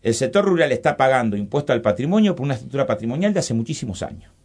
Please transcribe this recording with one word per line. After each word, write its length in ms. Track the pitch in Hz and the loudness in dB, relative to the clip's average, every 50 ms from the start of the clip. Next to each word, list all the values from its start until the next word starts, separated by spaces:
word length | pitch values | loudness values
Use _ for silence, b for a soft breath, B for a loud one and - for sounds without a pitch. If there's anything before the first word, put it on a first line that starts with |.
el 120 | - 113 113 | 0 0 0
sector 320 | - 135 123 - 202 196 | 0 0 0 2 2 2
rural 260 | 196 180 165 156 143 | 4 4 2 2 2
está 260 | 127 - - 156 147 | 0 0 0 -2 2
pagando 380 | - 135 131 131 127 120 110 101 | 4 4 4 4 4 2 0 -2
impuesto 380 | 101 101 101 - 143 143 - 127 | -4 -6 -2 -4 -4 0 0 0
al 80 | 113 | 2
patrimonio 540 | - 107 101 90 127 160 190 220 214 202 175 | 2 0 0 0 -2 0 2 4 4 2 2
por 100 | - 131 | 0 -2
una 80 | 143 131 | -4 -4
estructura 320 | 110 127 123 120 135 135 | -4 -6 -6 -2 -2 0
patrimonial 480 | - 110 - 110 117 127 156 190 208 202 | 0 -2 -4 -2 -4 -2 0 0 0 0
de 60 | 185 | 0
hace 160 | - - 117 | -2 -2 -2
muchísimos 480 | 113 117 - - - 131 113 92 - 90 | -2 -2 -4 -6 -6 -6 -8 -6 -8 -8
años 280 | - - 87 - - _ _ | -10 -10 -16 -18 -20 _ _